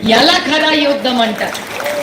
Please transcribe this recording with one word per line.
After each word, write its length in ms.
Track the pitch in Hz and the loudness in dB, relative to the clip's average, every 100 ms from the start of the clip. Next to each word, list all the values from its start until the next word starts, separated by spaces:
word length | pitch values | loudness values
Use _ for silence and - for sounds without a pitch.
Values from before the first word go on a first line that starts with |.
| 220 | 2
याला 220 | 233 294 | 4 4
खरा 440 | 359 269 311 311 311 | 2 0 0 2 2
योद्धा 360 | 285 254 254 | 2 0 0
म्हणतात. 400 | 240 226 208 - - - - - - | 0 0 -2 -6 -8 -10 -8 -6 -4